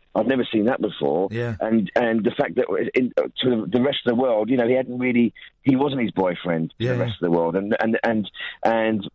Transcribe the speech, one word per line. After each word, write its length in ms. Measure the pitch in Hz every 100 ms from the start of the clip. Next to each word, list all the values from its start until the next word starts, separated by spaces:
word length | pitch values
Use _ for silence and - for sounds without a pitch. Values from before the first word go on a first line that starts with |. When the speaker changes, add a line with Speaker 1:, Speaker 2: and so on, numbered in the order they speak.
| _
Speaker 1:
"I've 120 | 95 110
never 200 | 131 -
seen 140 | 110 107
that 140 | 131
before." 480 | 101 - 69 78 95
Speaker 2:
Yeah. 240 | 110 120 110
Speaker 1:
And, 300 | 110 113 92 -
and 260 | 117 113
the 60 | 104
fact 240 | - 139 120
that 100 | - 90 113
in, 180 | - 127 -
uh, 60 | - -
to 240 | 127 117 95
the 140 | 123
rest 180 | 131 131 120
of 80 |
the 60 | 117
world, 300 | 131 107 107
you 60 | 127
know, 120 | 117
he 60 |
hadn't 240 | 127 131 123
really, 340 | 127 120 113 - - _
he 120 | 135 131
wasn't 260 | 143 135
his 80 | 110
boyfriend 580 | 90 92 87 87 82 82
to 140 | -
Speaker 2:
Yeah, 80 | 117
Speaker 1:
the 60 | 123
Speaker 2:
yeah. 60 |
Speaker 1:
rest 120 | 120 104
of 80 | 87
the 60 | 85
world. 200 | 85 90
And, 180 | 101 113
and, 180 | 113 113
and, 260 | 113 110 98 - - -
and, 440 | - 113 110 110 95